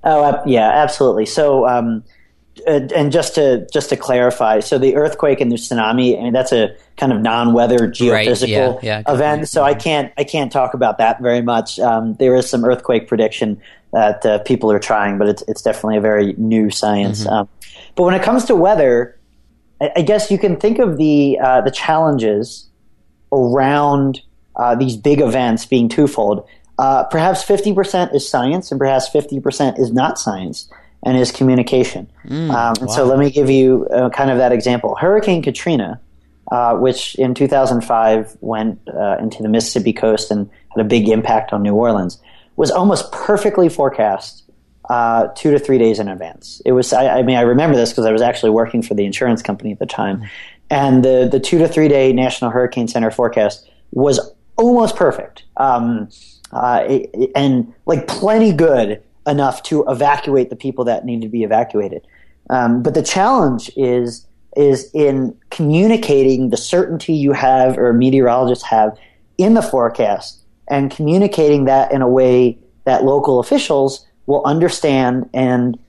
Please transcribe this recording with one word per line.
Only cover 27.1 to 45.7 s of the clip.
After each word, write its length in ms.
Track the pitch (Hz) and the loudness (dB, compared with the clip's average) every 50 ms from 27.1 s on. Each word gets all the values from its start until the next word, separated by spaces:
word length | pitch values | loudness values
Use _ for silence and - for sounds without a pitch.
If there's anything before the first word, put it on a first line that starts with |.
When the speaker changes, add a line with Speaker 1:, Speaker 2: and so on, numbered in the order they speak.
| - 160 160 185 180 - | -2 0 0 0 0 -2
Speaker 1:
fifty 300 | - - 202 196 202 214 | 0 -2 -2 0 0 0
percent 420 | 196 190 190 196 - 185 180 - - | 0 0 -2 0 0 -2 -2 0 -2
is 140 | 139 - - | -4 -4 -2
science, 420 | - 135 120 131 156 185 185 - | -4 -2 0 0 -2 -4 -4 -6
and 80 | - 135 | -4 -2
perhaps 300 | 135 135 135 131 131 - | 0 0 0 0 -2 0
fifty 320 | - 151 143 - 143 135 | -2 -2 -2 -2 -8 -4
percent 380 | - 139 135 - 147 127 117 - | -4 -4 -2 -2 -2 -2 0 -2
is 140 | 131 117 | -2 0
not 260 | 113 131 131 160 - - | 0 0 0 0 -2 -4
science 500 | - - 101 95 92 87 - - - - - - - - _ _ - | -6 -6 -6 -6 -8 -10 -10 -14 -18 -20 -20 -20 -20 -20 _ _ -4
and 120 | - 127 | -2 0
is 140 | 127 127 123 | 0 0 0
communication. 800 | - - 135 131 127 123 120 - - 127 123 - - 92 - - _ _ - | 0 0 2 2 2 2 0 2 2 0 0 0 -4 -12 -14 -16 _ _ -14
Speaker 2:
Mm, 240 | - - 151 165 156 | -10 -8 -6 -4 -2
Speaker 1:
Um, 240 | - 117 117 120 113 110 | -2 0 0 0 -2 -2
and 100 | 131 120 | -4 -4
so 140 | 107 151 135 | -2 0 2
Speaker 2:
wow. 60 | 127 | 2
Speaker 1:
let 80 | 131 135 | 2 2
me 100 | 143 143 | 2 2
give 180 | 131 147 143 131 | 2 0 2 4
you, 360 | 135 135 131 131 131 120 - | 4 4 4 4 4 2 0
uh, 240 | - - 123 127 123 | -2 0 0 0 0
kind 200 | 117 - 139 139 | -2 -2 -2 0
of 80 | 131 120 | 2 2
that 120 | 127 120 | 2 2
example. 440 | 123 113 107 123 123 120 - 104 101 | 2 0 0 0 -2 -2 -2 -4 -4
Hurricane 460 | - 156 180 202 214 208 208 185 165 | -2 0 2 2 2 2 0 -2 0
Katrina, 580 | 135 135 117 - - 175 165 127 101 85 104 - - _ _ _ _ _ _ _ _ - | -2 -4 -6 -4 -4 -2 -2 -2 -2 -6 -10 -14 -16 _ _ _ _ _ _ _ _ -4
uh, 240 | - 120 120 117 120 | -2 0 0 0 0
which 380 | 90 120 131 123 - - - - | 2 0 0 0 -2 -8 -10 -4
in 180 | - 131 127 127 | -2 -2 -2 0
two 120 | - 139 135 | 0 0 0
thousand 340 | 143 135 131 131 131 120 | 2 2 2 2 0 -2
five 540 | 113 - 120 113 113 113 110 110 107 104 - - | -2 -2 0 2 2 2 2 0 -2 -6 -14 -14
went, 400 | - 110 113 110 110 110 101 - - - | -8 -8 -6 -4 -4 -6 -6 -8 -14 -12
uh, 280 | - 71 104 101 98 - | -6 -4 -2 -2 -2 -4
into 220 | - 113 - - | -4 -8 -8 -6
the 60 | 110 107 | -4 0
Mississippi 440 | 107 117 117 - - 127 98 113 | 0 0 0 -2 -4 -2 -2 -2
coast 380 | 110 - - 113 110 107 - - | -2 0 0 0 0 0 -2 -4
and 180 | 104 104 101 - - _ - - - | -4 -4 -4 -8 -12 _ -20 -8 -4
had 100 | 113 110 | -4 -2
a 40 | 104 | 0
big 200 | 123 117 104 110 | 2 2 2 2
impact 440 | 110 110 110 - 110 107 - - | 2 0 0 0 0 -2 -2 -2
on 100 | - 107 | -4 -2
New 120 | 101 104 101 | -2 0 0
Orleans, 440 | 107 120 117 110 101 92 90 - - _ _ - - _ _ _ | 2 2 2 0 0 -2 -4 -8 -12 _ _ -20 -20 _ _ _
was 140 | - 156 139 | -2 0 0
almost 400 | - 180 185 202 190 - - - | 0 2 2 2 2 0 -4 -10
perfectly 560 | - - - - 208 196 202 220 202 - 180 165 | -12 -10 -2 -2 0 0 0 -2 0 2 2 2
forecast, 760 | - - 143 135 - - 110 104 98 95 - - - - _ _ _ _ _ _ _ _ _ - | 2 0 -2 -2 0 0 -2 -2 -2 -4 -8 -14 -20 -20 _ _ _ _ _ _ _ _ _ -4
uh, 380 | 123 120 120 117 117 117 107 - - | -2 0 0 0 2 0 0 -2 -4
two 140 | - - 156 | -4 0 2
to 60 | 147 139 | 2 2
three 200 | 139 - | 2 0